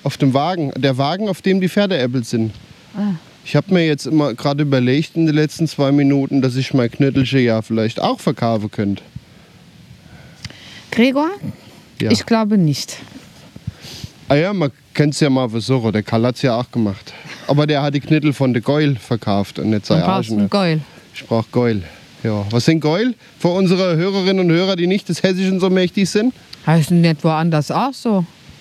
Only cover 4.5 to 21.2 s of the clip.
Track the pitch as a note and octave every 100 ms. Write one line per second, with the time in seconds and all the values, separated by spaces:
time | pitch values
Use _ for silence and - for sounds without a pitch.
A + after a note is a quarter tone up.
4.5 | C#3+ D3 C3+ B2 C#3 D#3+ E3+ D#3+ D3+ D3+
5.5 | - D#3+ - C#3 C#3+ C#3 C#3 C3+ C#3 B2+
6.5 | B2 B2+ C3+ A#2+ - C#3 C3+ A#2+ C3+ A#2+
7.5 | A2 - A2+ A2 - G3 C4 - - A#2
8.5 | A2+ G#2 - G2+ G2 - - - - -
9.5 | - - - - - - - - - -
10.5 | - - - - - B3+ C4 D#4 G4+ -
11.5 | - - - - - A2 A2 - A3+ G#3
12.5 | G#3+ D#3 C#3 - - - - - - -
13.5 | - - - - - - - - C#3+ F3+
14.5 | G3+ D3 - _ - D3+ C#3+ D3 C3 B2
15.5 | A2+ G2+ C3 A2+ G#2+ G2+ A2+ B2 A#2+ C3+
16.5 | A#2 A#2+ A#2+ G#2 G2 - - - - -
17.5 | D3 D3+ D3 C#3+ C#3 - D#3 D3 - C3+
18.5 | A#2+ A#2+ D3 D3 B2 - A#2 - G2+ G2
19.5 | - G2+ G#2+ - - F3+ F#3+ A2 A2 G2
20.5 | G3+ F3+ D#3 C#3+ - - -